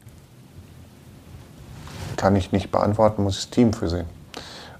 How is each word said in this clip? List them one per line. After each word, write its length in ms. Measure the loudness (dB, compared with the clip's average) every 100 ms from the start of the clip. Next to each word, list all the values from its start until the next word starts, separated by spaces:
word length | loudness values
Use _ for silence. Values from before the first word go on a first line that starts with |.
| -20 -20 -20 -20 -20 -20 -20 -20 -20 -20 -20 -20 -20 -20 -20 -20 -18 -16 -14 -12 -8 0
Kann 180 | 4
ich 160 | 4 2
nicht 220 | -2 0
beantworten, 500 | 2 2 4 4 4
muss 160 | -2 -2
ich 60 |
das 60 | -2
Team 220 | 4 4
für 160 | 4 -2
sehen. 180 | -2 -4 -12 -16 -16 -16 -16 -18